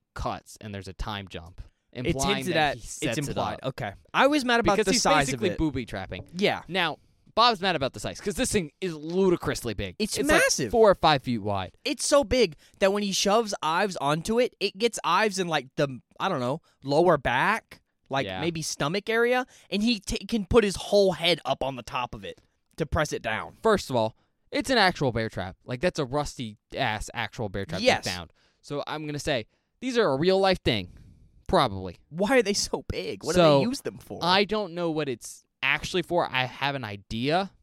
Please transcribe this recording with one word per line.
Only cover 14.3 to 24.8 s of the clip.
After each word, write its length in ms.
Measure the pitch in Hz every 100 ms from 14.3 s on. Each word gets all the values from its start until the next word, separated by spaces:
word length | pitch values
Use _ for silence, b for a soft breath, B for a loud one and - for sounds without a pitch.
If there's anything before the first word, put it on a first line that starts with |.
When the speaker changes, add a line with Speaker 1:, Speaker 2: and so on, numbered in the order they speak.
| 226
Speaker 2:
it, 160 | 247 -
it 180 | 202 190
gets 220 | 233 - 147
Ives 340 | 180 220 185
in, 80 | 175
like, 220 | 151 131 -
the, 240 | 143 123 - -
I 80 | 185
don't 140 | 156
know, 200 | 123 151 _ _
lower 340 | 135 143 175 151
back, 640 | 131 123 170 220 - - _ _ -
like, 160 | 135 101
Speaker 1:
Yeah. 160 | 92
Speaker 2:
maybe 200 | 165 165
stomach 480 | 147 - 147 196 208
area, 360 | 226 240 247 254 b b
and 120 | 196
he 200 | 226 220
t-, 240 | - 226 196
can 200 | 226 190
put 200 | 233 208
his 100 | -
whole 380 | - 202 196
head 260 | 160 170 170 -
up 180 | 135
on 140 | 135 127
the 60 |
top 300 | - 135 123
of 120 | 117 95
it 160 | - _ _ _ -
to 100 | 156
press 280 | 170 147
it 80 | 123
down. 340 | 117 107 82 -
Speaker 1:
First 260 | 220 202 -
of 60 | 123
all, 220 | 110 - _ _ _
it's 180 | 277 269
an 80 |
actual 360 | 247